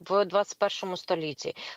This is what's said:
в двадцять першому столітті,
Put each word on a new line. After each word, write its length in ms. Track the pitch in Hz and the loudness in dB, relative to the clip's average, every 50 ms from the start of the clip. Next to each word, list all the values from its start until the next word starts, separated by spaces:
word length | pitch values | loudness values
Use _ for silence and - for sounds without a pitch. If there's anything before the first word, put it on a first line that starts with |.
в 240 | - - 190 202 202 | -4 2 4 4 4
двадцять 340 | 175 180 202 202 - - - | 4 4 2 2 2 0 0
першому 380 | 202 196 - - 202 190 180 | 0 0 0 -4 -4 -4 -6
столітті, 580 | 170 - - 180 165 156 151 147 - - 143 - - - - - | -6 0 0 0 0 0 -4 -6 -6 -6 -6 -6 -8 -12 -14 -14